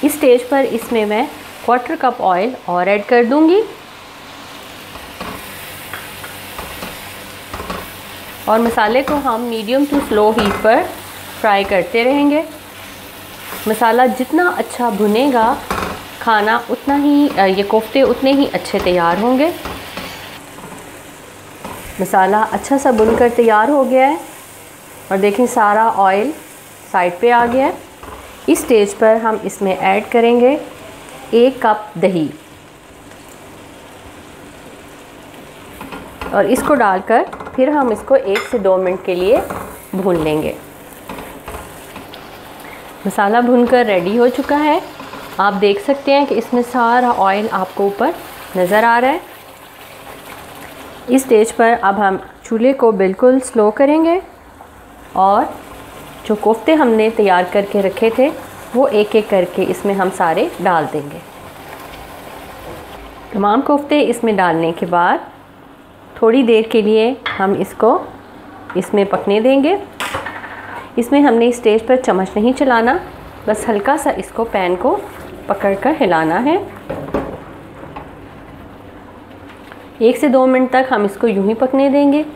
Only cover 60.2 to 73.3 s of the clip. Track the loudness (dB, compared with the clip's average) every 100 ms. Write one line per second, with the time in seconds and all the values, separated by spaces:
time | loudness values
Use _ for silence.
60.2 | 0 0 -2 -2 0 0 0 -6 -8 -14
61.2 | -16 -20 -20 -18 -18 -18 -18 -18 -18 -18
62.2 | -18 -18 -18 -18 -16 -16 -16 -18 -18 -20
63.2 | -10 -2 2 2 2 0 2 0 2 0
64.2 | 0 2 2 2 0 -2 -2 2 2 0
65.2 | -4 -20 -20 -20 -20 -20 -20 -20 -20 0
66.2 | 2 4 4 4 4 0 2 2 2 -2
67.2 | -8 -2 0 0 -4 0 2 2 -2 -16
68.2 | -20 -20 -20 -20 -6 -6 -2 0 0 0
69.2 | 0 2 4 2 2 0 -4 -12 -10 -8
70.2 | -10 -14 -16 -16 -16 -16 -8 -6 2 4
71.2 | 6 6 2 2 2 2 2 0 2 0
72.2 | 0 0 0 2 2 4 2 0 -4 -18
73.2 | -20